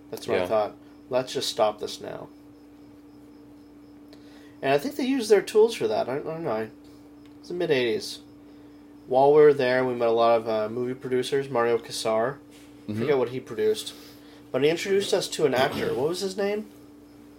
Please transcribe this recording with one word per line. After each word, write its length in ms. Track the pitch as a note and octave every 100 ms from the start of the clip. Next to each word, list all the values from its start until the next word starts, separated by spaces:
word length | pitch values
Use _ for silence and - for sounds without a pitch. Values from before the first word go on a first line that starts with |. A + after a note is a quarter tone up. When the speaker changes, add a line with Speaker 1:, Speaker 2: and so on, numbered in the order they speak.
| -
Speaker 1:
That's 160 | - -
when 120 | G2
I 20 |
Speaker 2:
Yeah. 60 | F2+
Speaker 1:
thought, 280 | - G2+ - - - -
"Let's 220 | B2+ B2+
just 160 | C#3 -
stop 320 | - G#2+ -
this 220 | - -
now." 260 | G2+ - - - - - - - - - - - - - - - - - - - - - - - - -
And 120 | C3+
I 40 | C#3+
think 200 | C4 -
they 80 | B3+
used 240 | C4+ G#3+
their 120 | G3+
tools 320 | F#3 G#3+ A3+
for 140 | A3+ A#2
that. 220 | G#2+ A2+
I, 60 | C#3
I 40 |
don't 240 | D#3 D#3+
know. 80 | D#3+
I, 160 | A2 A2 - - - - - - -
it's 80 | -
the 60 |
mid 180 | F3 E3
eighties. 480 | C3+ A#2+ G#2+ - - - - - - - - - - -
While 260 | B2+ C#3
we 80 | D3+
were 120 | D3
there, 320 | C3+ B2+ B2+ B2+
we 80 |
met 160 | A#2+ A#2
a 20 |
lot 240 | A#2 A#2 A#2
of, 80 | A2+
uh, 180 | A2 G#2+
movie 260 | A#2 B2
producers. 560 | C3+ C3 B2+ B2 C#3 C#3
Mario 280 | A#2+ A#2 A#2
Kassar. 580 | - G2+ A2+ A2 A#2+ D3
I 560 | - - - - -
Speaker 2:
Mm-hmm. 80 | G#2+
Speaker 1:
forget 180 | B2+ C#3
what 120 | A#2+
he 100 | B2+
produced. 540 | - G#2+ G#2+ G#2+ - - - - - - -
But 100 | C3
he 60 | D3
introduced 440 | E3+ G3+ G3 G3
us 160 | G3 E3
to 160 | - D3
an 80 |
actor. 400 | B2+ C3+ - -
What 160 | A2+ D3
was 100 | F#3
his 160 | F#3+ F#3+
name? 300 | G3+ G#3 G#3+ - - - - - -